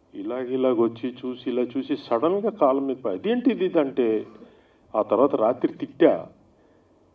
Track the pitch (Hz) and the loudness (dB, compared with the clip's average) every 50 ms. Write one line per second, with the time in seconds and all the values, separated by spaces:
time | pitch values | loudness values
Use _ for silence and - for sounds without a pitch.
0 | _ _ - - 95 110 123 131 127 123 131 131 131 131 123 110 117 113 117 117 | _ _ -14 -10 -8 -6 -6 -6 -4 -4 -2 2 2 2 4 4 2 2 0 -2
1 | 135 123 123 - 131 127 123 120 - 127 120 123 123 120 - 135 127 - 143 139 | -8 -8 -8 -8 -8 -10 -10 -8 -6 -4 -2 -2 -2 -2 -2 -4 -4 -4 -4 -6
2 | - - 120 117 139 170 190 202 220 220 220 - 151 131 135 135 139 135 127 131 | -2 -2 0 0 2 0 0 0 -2 -2 0 2 2 4 4 2 0 -2 -4 -4
3 | - 107 92 95 - 208 240 247 - 269 208 120 190 175 151 165 139 135 120 135 | -4 -4 -4 -2 -2 -2 -2 2 2 2 2 2 0 0 2 2 0 0 0 0
4 | 120 110 110 104 - - - - - - - - _ _ _ _ _ _ - 110 | 2 2 2 0 -2 -6 -14 -20 -20 -20 -20 -20 _ _ _ _ _ _ -2 -2
5 | 101 - 104 110 135 135 151 107 110 117 143 - - - - - - - - - | 0 2 2 4 4 2 2 2 2 0 2 0 -2 -4 -4 -6 -12 -10 0 4
6 | 170 131 92 82 - - - _ _ _ _ _ _ _ _ _ _ _ _ _ | 4 4 4 2 -4 -10 -18 _ _ _ _ _ _ _ _ _ _ _ _ _
7 | _ _ | _ _